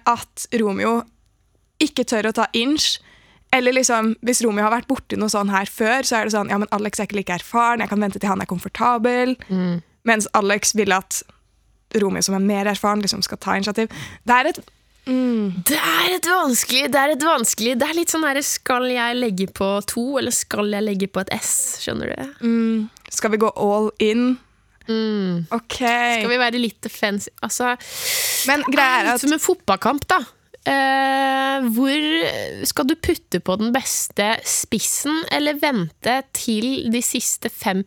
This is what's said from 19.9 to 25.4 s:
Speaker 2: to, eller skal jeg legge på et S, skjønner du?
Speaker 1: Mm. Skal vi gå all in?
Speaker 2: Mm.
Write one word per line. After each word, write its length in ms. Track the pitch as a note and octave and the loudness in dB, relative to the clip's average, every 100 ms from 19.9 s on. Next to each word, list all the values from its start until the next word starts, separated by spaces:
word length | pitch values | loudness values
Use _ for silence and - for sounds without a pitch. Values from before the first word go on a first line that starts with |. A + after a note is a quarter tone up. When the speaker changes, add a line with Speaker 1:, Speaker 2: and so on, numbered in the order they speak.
Speaker 2:
to, 140 | A#3 B3 C#4 | -4 -2 -2
eller 140 | A#3+ | -2
skal 400 | - - G#3+ G#3 | -2 -4 -2 -2
jeg 160 | G#3 G#3+ | 0 -2
legge 240 | G3 F#3+ | -2 -2
på 140 | F#3 G3 | -4 -4
et 80 | G#3+ | -4
S, 160 | - - - - | -2 -2 -2 -4
skjønner 320 | - D#2+ - - | -6 -4 -4 -6
du? 180 | C4+ D4 A#3 | -10 -4 0
Speaker 1:
Mm. 420 | A#3 A3+ A3+ G#3+ - - | 2 2 0 -2 -8 -10
Skal 240 | - A3+ G#3+ | -4 0 2
vi 60 | |
gå 80 | A3 - | 2 2
all 320 | G#3 G#3 G#3+ - | 0 2 0 0
in? 380 | A3 A3+ B3 B3+ - _ _ _ - | 2 4 2 0 -6 _ _ _ -4
Speaker 2:
Mm. 560 | A3 A3 G#3+ F#3 F3 | -2 0 0 0 -2